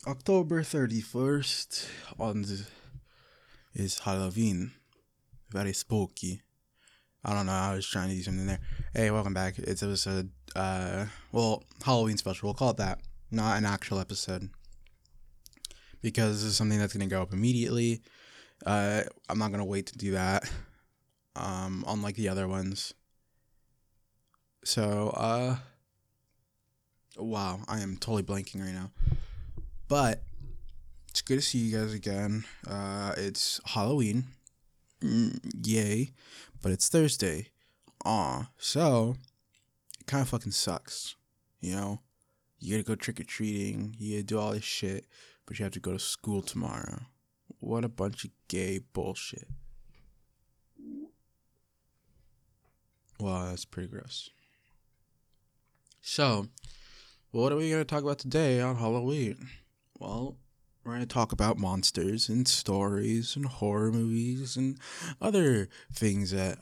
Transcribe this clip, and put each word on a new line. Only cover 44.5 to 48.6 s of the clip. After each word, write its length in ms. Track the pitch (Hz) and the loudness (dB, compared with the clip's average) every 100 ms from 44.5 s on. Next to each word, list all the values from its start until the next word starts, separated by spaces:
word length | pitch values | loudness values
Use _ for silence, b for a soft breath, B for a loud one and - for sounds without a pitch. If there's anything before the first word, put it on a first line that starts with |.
this 100 | 104 | -2
shit. 460 | - - 98 95 - B B B | -4 -4 -4 -4 -8 B B B
But 140 | - 92 | -12 -6
you 60 | |
have 80 | 98 | -4
to 80 | 92 | -4
go 100 | 92 | -4
to 80 | 95 | -4
school 420 | - - 110 101 | -4 -4 -2 -2
tomorrow. 680 | - - - - - - 123 _ _ _ - - | -2 -4 -4 -4 -8 -10 -12 _ _ _ -20 -10
What 260 | - 113 | -4 -2
a 40 | 117 | -2
bunch 360 | 117 98 - | -2 -4 -4
of 60 | - - - | -10 -14 -6
gay 320 | 90 | -2